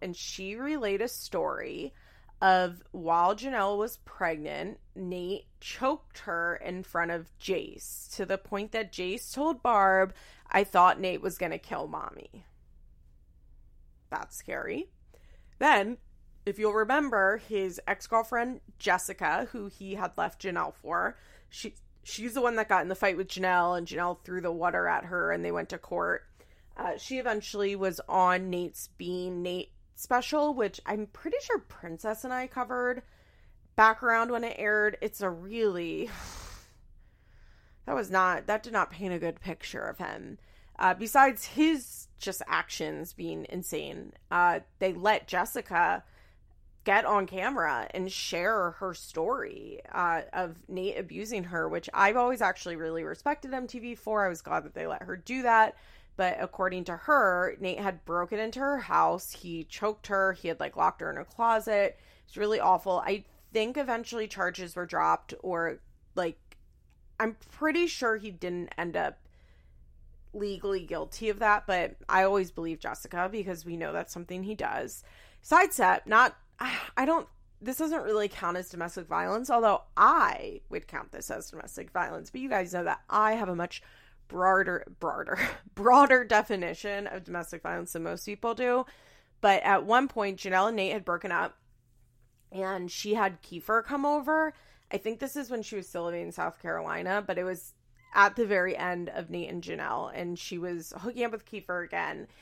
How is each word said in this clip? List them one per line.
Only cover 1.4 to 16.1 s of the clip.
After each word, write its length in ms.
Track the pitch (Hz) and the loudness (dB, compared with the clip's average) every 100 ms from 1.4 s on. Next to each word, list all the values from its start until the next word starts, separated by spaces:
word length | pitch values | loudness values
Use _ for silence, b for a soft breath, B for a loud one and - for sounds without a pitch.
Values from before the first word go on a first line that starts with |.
| 156 - 139 143 - - b b b b | -2 -2 -6 -8 -10 -12 b b b b
of 400 | 190 185 180 175 - | 4 6 4 -4 -14
while 440 | 190 165 170 175 208 | -8 0 4 4 2
Janelle 420 | 262 247 196 202 | -2 0 0 0
was 200 | 220 - | -2 -6
pregnant, 840 | - - 175 160 151 147 175 - - 190 | -16 -4 -2 -2 -4 -6 -8 -10 -16 -10
Nate 520 | 185 180 175 196 - - | -8 -6 -6 -6 -10 -18
choked 600 | - - 262 302 - - | -14 -4 -2 -2 -6 -14
her 360 | - 170 170 170 | -6 -2 -2 -2
in 280 | - 185 | -6 -8
front 280 | 185 170 170 | -4 -2 0
of 260 | 170 165 - | -2 -6 -10
Jace, 760 | - 185 - - - - - - | -4 -4 -4 -10 -14 -14 -12 -6
to 100 | 180 | -4
the 120 | 196 | -4
point 340 | - 202 214 | -4 -6 -4
that 220 | 226 202 | -4 -6
Jace 400 | - 180 226 - | -6 -6 -6 -6
told 280 | 262 311 294 | -2 -2 0
Barb, 520 | 247 214 190 190 190 - B B B | 2 6 8 6 4 0 B B B
"I 140 | 196 | 2
thought 360 | 202 180 180 - | 4 8 8 6
Nate 220 | 185 175 | 0 -4
was 160 | 185 165 | -4 -4
gonna 220 | 175 165 | -4 -6
kill 280 | - 220 - | -6 -6 -6
mommy." 580 | 156 - - - 214 - - - - - - - - - - - - - - - - - | -8 -10 -12 -16 -20 -20 -20 -20 -20 -20 -20 -20 -20 -20 -20 -20 -20 -20 -20 -20 -20 -10
That's 280 | - - - | -10 -10 -14
scary. 540 | - - - 262 370 _ - b b b b b | -10 -8 -6 -6 -8 _ -20 b b b b b
Then, 380 | 302 233 202 240 - | 4 4 2 -6 -14